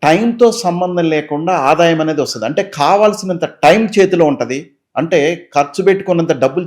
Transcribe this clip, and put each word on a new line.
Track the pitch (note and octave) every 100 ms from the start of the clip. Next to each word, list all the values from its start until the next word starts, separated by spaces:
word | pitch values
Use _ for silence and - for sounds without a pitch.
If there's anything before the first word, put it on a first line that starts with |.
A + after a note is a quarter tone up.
టైమ్‌తో | D3+ E3+ A#3 A#3 A#3+ A3+ F3+
సంబంధం | F3 F3+ F3 E3
లేకుండా | D#3 D3 D3 E3+ F3 C3+
ఆదాయం | D#3+ E3+ D#3+
అనేది | D#3+ D3 C3
వస్తది. | A#2 G#2+
అంటే | D3+ G3
కావాల్సినంత | D3+ C#3+ G3+ G#3+ G3+ F#3 E3+ D#3+ -
టైమ్ | D3 G3+ A3+ G3+
చేతిలో | F#3 F3+ D#3
ఉంటది, | C#3 A#2 C3+ E3 _ _ -
అంటే | D#3+ E3+ D3 F3 - C#3+
ఖర్చు | C#3+ - F#3+
పెట్టుకున్నంత | G3 F#3+ E3+ E3 C#3
డబ్బులు | C3 E3